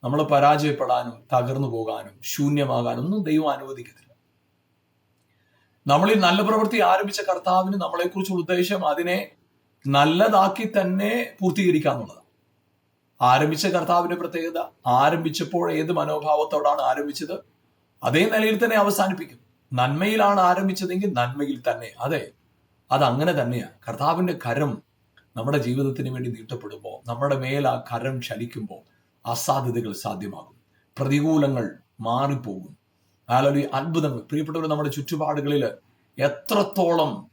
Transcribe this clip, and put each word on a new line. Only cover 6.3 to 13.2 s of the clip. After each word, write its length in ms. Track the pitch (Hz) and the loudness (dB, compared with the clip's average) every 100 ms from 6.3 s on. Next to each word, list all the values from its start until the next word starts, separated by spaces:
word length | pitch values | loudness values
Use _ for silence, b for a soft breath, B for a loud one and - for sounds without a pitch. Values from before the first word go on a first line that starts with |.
| 190 | 4
പ്രവൃത്തി 380 | 220 220 220 233 | 2 2 2 2
ആരംഭിച്ച 420 | 180 190 202 196 | 4 4 0 -4
കർത്താവിന് 520 | 190 180 185 185 190 | -2 -2 2 2 2
നമ്മളെക്കുറിച്ചുള്ള 680 | 196 170 170 175 196 190 180 | -2 -4 -2 -4 -4 -4 -4
ഉദ്ദേശം 480 | 170 180 180 202 156 | -2 0 0 0 0
അതിനെ 440 | 147 175 185 202 _ _ _ _ _ 139 | -2 -2 -2 -4 _ _ _ _ _ 0
നല്ലതാക്കി 840 | 139 147 170 214 208 190 190 220 202 | 4 4 4 4 6 4 2 -2 0
തന്നെ 560 | 185 190 208 240 240 - | 0 0 0 -2 -4 -2
പൂർത്തീകരിക്കുക 500 | 185 170 185 151 151 | -2 2 2 2 2
എന്നുള്ളതാണ്. 340 | 123 110 - _ _ _ _ _ _ _ _ _ _ | -2 -8 -16 _ _ _ _ _ _ _ _ _ _